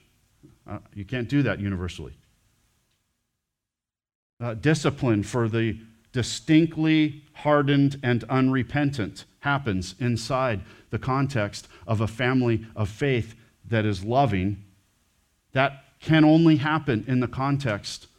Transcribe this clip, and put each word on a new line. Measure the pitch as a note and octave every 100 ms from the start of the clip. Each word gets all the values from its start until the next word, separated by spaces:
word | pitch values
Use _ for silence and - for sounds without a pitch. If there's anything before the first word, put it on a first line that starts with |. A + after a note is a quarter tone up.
| _ _ _ _ - _ -
Uh, | G#2 -
you | G#2 F#2+
can't | B2+ A#2
do | C#3+
that | B2+ F#2
universally. | G2+ F#2+ F2+ - C2+ C#2 _ _ _ _ _ _ _ _ _ _ _ _ _ _ _ _ _ _ _ _ _ _
Uh, | A#2+ A2+
discipline | C3+ D#3+ D#3+ C#3+ C3 G#2+
for | G2 B2+ A#2
the | A2+ A2+ G2 - _ _
distinctly | B2+ A2 - - D#3 E3 D#3+ D#3 D#3 D3+ D3 -
hardened | - D3 D3 C#3 C#3+ C#3 C#3
and | B2 A#2+ -
unrepentant | C3 C3 C3 A#2+ C#3+ C#3+ C#3 F#2+ - - _
happens | C#3+ C#3 C#3 F#2 F2+ -
inside | B2 A#2 - C3 C3 G2+ - - _
the | A2+
context | - C3 C3+ B2 G#2 - - - -
of | G#2+
a | G#2+
family | - B2+ C3 B2 A2+ A2+ -
of | G#2
faith | - C#3+ A#2 G#2 - _ _ -
that | A2+ G#2+
is | G2
loving. | G2 B2 C#3 G2 F#2+ G2+ - _ _ _ _ _ _ _ _
That | C3+ C#3 C#3 _ _
can | - D#3+
only | D#3 D#3+ E3 D3+
happen | D3+ D#3 D3 A2+ G#2+
in | B2+
the | B2
context | - C#3 C#3 C3+ G2+ - - -